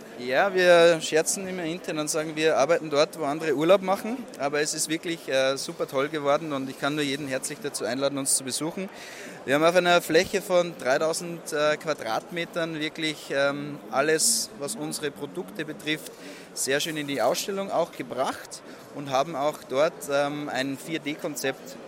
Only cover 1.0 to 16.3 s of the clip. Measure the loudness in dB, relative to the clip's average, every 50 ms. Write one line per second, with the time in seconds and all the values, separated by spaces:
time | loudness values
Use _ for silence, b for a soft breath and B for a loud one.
1 | 2 2 2 2 2 2 -2 -2 -4 -6 -6 -6 -4 -4 -6 -6 -6 -4 -4 -2
2 | -2 -2 -2 -2 -2 -2 -2 2 2 4 4 4 4 4 4 2 2 0 2 2
3 | 2 2 2 -2 -2 -2 -2 -2 0 0 2 2 6 6 6 6 6 2 0 0
4 | -2 -4 -6 -6 -8 -12 -8 -4 -4 -2 0 0 0 0 0 -2 -2 -2 -2 -4
5 | -2 -4 -6 -6 -4 0 2 2 4 2 2 0 -4 -8 -6 -6 -6 -2 0 0
6 | 0 0 -2 0 2 2 2 2 2 -2 -4 -4 -4 -6 -6 -4 -2 -2 0 0
7 | 0 0 0 -2 -4 -4 -4 -4 -4 -6 -8 -6 -6 -6 -6 -4 -4 -2 -2 0
8 | 0 0 0 0 0 0 0 0 -2 -4 -4 -4 -4 -4 -4 -6 -8 -8 B B
9 | B B B B B B B B B 2 4 6 6 6 6 6 6 6 6 6
10 | 4 6 4 4 4 4 0 -2 0 2 2 4 4 2 -2 -4 0 2 2 2
11 | 2 0 0 -2 -4 -6 -8 -8 -8 -6 -2 0 2 2 2 0 0 -2 -4 -2
12 | -2 -2 -2 -2 -4 -4 -6 -6 -6 -4 -4 -4 -4 -2 -2 -4 -4 -6 -4 -4
13 | -4 -4 -4 -4 -6 -4 0 2 2 2 0 -2 -6 -8 -10 -12 -12 -2 0 0
14 | 2 2 2 4 4 2 2 0 -2 -6 -8 -8 -8 -8 -6 -6 -8 -8 -6 -6
15 | -6 -6 -6 -8 -10 -8 -8 -8 -10 -8 -10 -10 -10 -10 -10 -8 -4 -4 -4 -4
16 | -4 -10 B B B B